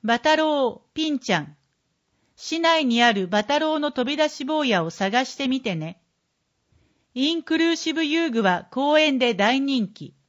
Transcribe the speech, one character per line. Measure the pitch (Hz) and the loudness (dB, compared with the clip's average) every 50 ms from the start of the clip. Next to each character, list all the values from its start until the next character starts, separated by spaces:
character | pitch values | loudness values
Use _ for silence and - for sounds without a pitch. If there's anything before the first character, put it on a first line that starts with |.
| - | 0
バ | 220 233 240 | 0 -2 0
タ | - 311 311 | 2 2 2
ロ | 311 311 311 302 285 269 240 - - _ | 2 2 0 0 0 0 -2 -2 -6 _
ー、 | _ _ | _ _
ピ | - 320 311 | -4 -4 -2
ン | 294 254 | -2 -4
ち | - - 196 | -2 0 -2
ゃ | 165 | -2
ん。 | 147 147 - _ _ _ _ _ _ _ _ _ _ _ _ _ _ _ _ | -2 -6 -14 _ _ _ _ _ _ _ _ _ _ _ _ _ _ _ _
市 | _ - - 320 330 | _ -10 -6 -4 0
内 | 330 330 330 320 302 | 2 2 2 4 2
に | 254 233 233 240 | 2 2 4 4
あ | 240 226 | 4 4
る | 202 185 175 | 2 -2 0
バ | 190 208 214 | 0 -2 0
タ | 214 285 302 | 0 0 0
ロ | 311 311 311 | 0 0 0
ー | 311 | 0
の | 294 294 294 | -2 -2 -2
飛 | - 247 | -2 -2
び | 240 294 294 | -2 0 0
出 | 311 302 | 0 0
し | - - 285 | 0 -6 -6
坊 | 262 311 311 302 | -4 -2 -2 0
や | 254 220 185 165 | 2 2 0 0
を | 165 | -2
探 | 165 - 196 196 202 247 262 | -4 -4 -4 0 0 0 -2
し | 262 - | -2 -6
て | - 277 254 | -6 -4 -2
み | 262 262 254 | -2 -2 -2
て | 226 185 | -4 -4
ね。 | 160 156 165 180 _ _ _ _ _ _ _ _ _ _ _ _ _ _ _ _ _ _ _ _ _ _ _ _ | -4 -6 -8 -12 _ _ _ _ _ _ _ _ _ _ _ _ _ _ _ _ _ _ _ _ _ _ _ _
イ | 247 262 294 330 | -2 -2 0 -2
ン | 339 - | -2 -4
ク | - 320 | -2 0
ル | 320 330 330 339 | 0 2 2 0
ー | |
シ | 320 - 320 311 | 0 -2 -4 -2
ブ | 320 330 | -2 -2
遊 | 294 302 330 339 330 | 0 0 0 0 0
具 | 233 226 208 | 0 0 2
は | 190 180 175 - _ | 2 0 0 -4 _
公 | - 254 277 294 302 311 | -4 -2 0 2 4 4
園 | 311 311 277 254 | 4 4 2 2
で | 254 247 233 | 0 0 0
大 | 180 202 214 254 269 | 2 2 2 2 0
人 | 277 277 269 254 214 185 | 0 -2 -2 -2 -2 -4
気。 | - - 147 135 _ _ _ | -6 -14 -18 -18 _ _ _